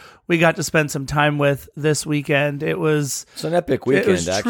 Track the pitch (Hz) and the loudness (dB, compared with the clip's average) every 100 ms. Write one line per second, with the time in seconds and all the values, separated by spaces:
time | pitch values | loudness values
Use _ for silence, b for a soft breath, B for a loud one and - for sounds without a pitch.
0 | B B - 170 165 160 151 160 147 147 | B B -2 2 2 2 0 0 0 -4
1 | 135 147 147 147 143 139 - - 151 147 | -4 0 2 2 2 0 -6 -4 -2 -2
2 | 156 147 139 143 147 143 160 165 156 151 | -2 -4 0 0 0 -2 -4 -2 0 0
3 | 139 - - - 156 175 - 120 123 165 | 0 -6 -12 -10 -2 -2 0 -2 0 2
4 | 196 185 165 101 | 2 0 0 0